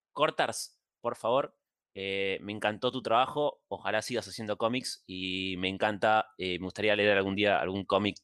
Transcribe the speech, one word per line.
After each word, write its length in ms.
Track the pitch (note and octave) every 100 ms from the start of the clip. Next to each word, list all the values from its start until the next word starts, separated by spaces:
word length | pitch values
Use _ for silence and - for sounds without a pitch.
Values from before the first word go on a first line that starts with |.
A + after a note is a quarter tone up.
| _
Cortars, 640 | - D#3 - B2 - - _ _ _
por 140 | A#2
favor. 400 | A#2+ A2 C3 C#3+ _ _ _ _
Eh, 440 | G2 G2 G2 G2 F#2+
me 80 | G2+
encantó 380 | G#2 G#2+ G#2 B2
tu 100 | C3
trabajo, 600 | A2+ A2+ C3 D3 D3 - _
ojalá 340 | F#2 G2 G#2+
sigas 240 | - A#2 G2
haciendo 300 | G#2 G#2+ G#2
cómics 460 | A2+ B2+ - - -
y 480 | F#2 F#2 F#2 F#2+ F2+
me 100 | F#2
encanta, 640 | F#2+ G#2+ G2+ A2 A2 - -
eh, 200 | F#2 F2+
me 60 |
gustaría 320 | F2+ - G#2 G#2
leer 200 | G#2 G2
algún 180 | G2 G2
día 240 | G2+ E2+
algún 240 | E2 G2
cómic 320 | F#2 G2 G#2 -